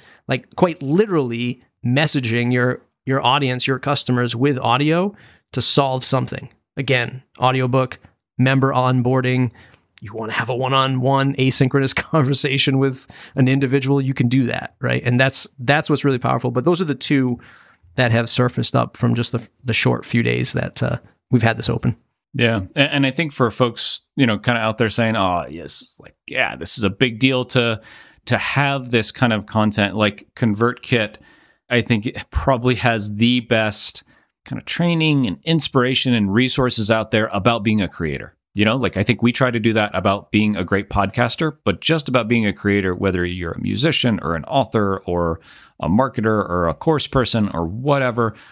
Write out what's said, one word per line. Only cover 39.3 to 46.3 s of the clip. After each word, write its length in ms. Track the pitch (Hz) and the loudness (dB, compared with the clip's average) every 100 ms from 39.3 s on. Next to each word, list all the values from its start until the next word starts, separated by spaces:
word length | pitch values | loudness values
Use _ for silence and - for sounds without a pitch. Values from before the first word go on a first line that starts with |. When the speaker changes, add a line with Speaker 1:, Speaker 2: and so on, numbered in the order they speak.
Speaker 2:
try 200 | - 127 | 2 0
to 100 | 117 | 0
do 120 | 113 | 0
that 160 | 110 104 | 2 0
about 380 | 92 98 98 - | 0 0 -2 0
being 240 | 104 107 95 | 2 2 0
a 80 | |
great 240 | 87 101 101 | -2 -2 -2
podcaster, 680 | 101 98 120 120 - 160 147 | -2 -2 0 -2 -2 -6 -4
but 160 | 107 92 | -4 -2
just 280 | - 160 135 | 0 -2 0
about 200 | 127 110 | 0 2
being 180 | 117 104 | 0 0
a 60 | |
creator, 420 | - 101 101 95 | 0 0 0 0
whether 300 | 90 98 90 | 0 0 0
you're 280 | 90 90 85 | -2 -4 -8
a 80 | - | -6
musician 580 | 98 101 160 - 127 98 | -4 0 0 0 0 0
or 120 | 78 | -2
an 100 | 80 | -6
author 540 | - 139 120 113 101 95 - | -2 -2 0 0 0 -2 -2
or 340 | 87 85 82 - - - - | 0 0 -2 -8 -20 -20 -6
a 80 | 78 | 0
marketer 600 | 104 131 123 110 | 2 0 0 0